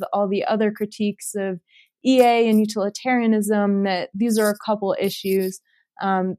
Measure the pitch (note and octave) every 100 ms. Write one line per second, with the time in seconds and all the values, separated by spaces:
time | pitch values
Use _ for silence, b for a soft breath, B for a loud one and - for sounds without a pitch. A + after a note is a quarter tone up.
0 | G3 G3+ G3+ G3+ - G#3 G#3+ G#3 G#3 -
1 | G#3 G3+ - G#3 G3 F#3 - b b _
2 | B3+ C4 A#3+ A#3 A3+ A3 G#3+ G#3+ G3+ G#3
3 | B3+ B3 A3+ G#3+ G3+ G#3+ G3+ G3 G3 F3+
4 | - G3 A#3+ A3 G#3+ G#3 - G#3+ G3 -
5 | G3 - F#3+ F#3+ F#3+ F#3+ _ _ _ -
6 | G3 F#3+ F#3